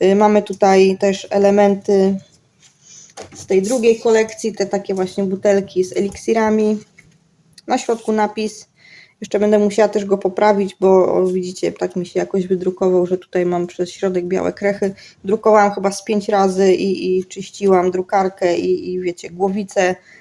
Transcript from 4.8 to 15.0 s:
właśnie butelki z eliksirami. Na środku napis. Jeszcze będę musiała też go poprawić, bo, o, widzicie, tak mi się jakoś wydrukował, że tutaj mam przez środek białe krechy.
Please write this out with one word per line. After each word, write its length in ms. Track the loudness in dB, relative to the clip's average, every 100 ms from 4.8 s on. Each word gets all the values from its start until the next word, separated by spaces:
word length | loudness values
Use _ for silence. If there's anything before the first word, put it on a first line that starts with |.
| -4
właśnie 300 | -4 -4 -4
butelki 600 | -4 -2 0 0 0 -2
z 120 | -2 -2
eliksirami. 840 | -4 -4 -2 0 2 2 0 -2 -8 _ _ _ _ _ _ -20 -6
Na 120 | -4
środku 340 | -2 -4 -2
napis. 600 | -2 -2 -4 -8 -8 -20 _ _ -20 -20 _
Jeszcze 180 | -6 -2
będę 200 | 2 2
musiała 300 | 2 2 0
też 160 | 0
go 140 | -2 -2
poprawić, 580 | -2 0 2 2 -2 0
bo, 340 | 4 4 4
o, 120 | 2 0
widzicie, 460 | -2 -6 -6 -6
tak 240 | -4 -6 -6
mi 100 | -6
się 140 | -6
jakoś 260 | -4 -4 -2
wydrukował, 600 | -2 -2 -2 0 2 0
że 120 | -4
tutaj 280 | -4 -4 -2
mam 200 | -2 -4
przez 240 | -6 -8
środek 340 | -4 -4 -4
białe 280 | -4 -2 -4
krechy. 420 | -2 -4 -2 -4 -6